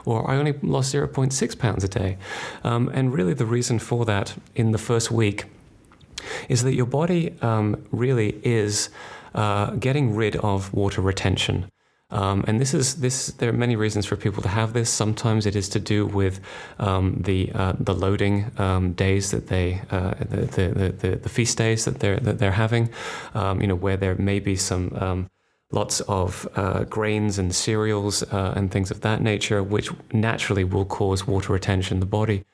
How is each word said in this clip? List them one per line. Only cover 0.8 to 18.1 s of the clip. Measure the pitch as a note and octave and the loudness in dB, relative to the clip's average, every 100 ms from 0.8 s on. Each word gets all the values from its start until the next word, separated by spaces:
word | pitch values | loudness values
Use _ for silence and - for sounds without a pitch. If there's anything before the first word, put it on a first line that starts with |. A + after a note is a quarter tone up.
| C3+ | 0
zero | D3 C#3+ | 0 -2
point | C#3 C3+ | 0 0
six | C3 A#3+ - | 0 -4 -2
pounds | A2+ G2 | -2 0
a | F#2+ | 0
day." | - F#2+ F#2+ - - - - | 0 -2 -4 -8 -10 -10 -4
Um, | - A#2+ B2+ | -2 0 0
and | C3 C3 | 0 0
really | C3+ F3+ | 2 0
the | C#3+ A2+ | 2 0
reason | A#2+ A#2+ A#2 | 0 0 -2
for | - A#2+ A2+ | 0 -2 0
that | G2+ G2 - - | 0 -2 -8 -10
in | - A2+ | 0 2
the | G#2+ | 2
first | - A#2 - | 2 0 2
week | A#2 G#2+ G2+ - - - - - - - - - - - | 2 2 0 -8 -14 -20 -20 -20 -20 -20 -16 -12 -10 0
is | B2+ | 2
that | B2+ C3 | 2 2
your | B2 | 0
body, | C3+ E3+ F3 E3 - | 2 2 2 0 -2
um, | A#2 A2 G#2 G#2 - | 0 2 2 0 -4
really | - B2 B2+ G#2 - | -2 2 2 2 0
is, | B2 A2+ G#2 G#2 - - - - - | 2 2 2 0 -4 -8 -18 -18 -8
uh, | - G#2+ G2+ G#2 | -2 2 2 0
getting | G#3 B2 C#3 C3 G#2 | 0 0 2 2 2
rid | G#2+ A2 | 0 0
of | G#2+ G2 F#2+ | 0 0 -2
water | G2 G2 G2 | 0 0 2
retention. | F#2+ F#2+ G2 F#2+ - G2 F#2 _ _ _ - | 0 2 0 0 0 -2 -4 _ _ _ -6
Um, | A#2 G2 G2 - | -2 2 2 2
and | G#2+ | 2
this | C3+ | 2
is, | E3 C3 - | 0 0 0
this, | B2+ C3 - | -2 -2 -6
there | - A#2+ | -2 0
are | |
many | A#2 A#2+ A2+ | 2 2 2
reasons | G#2+ G#2+ G2+ | 0 0 -2
for | G2+ | -2
people | A2 G2 | -2 -2
to | - | 0
have | G2+ A2 | 0 0
this. | A#2+ A2+ | 0 0
Sometimes | - G#2+ G#2+ A#2 A2 G#2 | 0 0 0 2 2 2
it | G2+ | 0
is | F#2+ | 0
to | G#2+ | -2
do | F#2 G#2 G2+ | 0 0 2
with, | G2 F#2+ F#2+ - - - - | 2 0 -2 -10 -16 -14 -4
um, | G#2 F#2 F#2+ F2+ | 0 2 2 0
the, | F2 F#2+ F#2 | 0 0 0
uh, | - F#2+ F#2 | 0 0 0
the | A2+ | 0
loading, | F#2 F#2+ | 2 2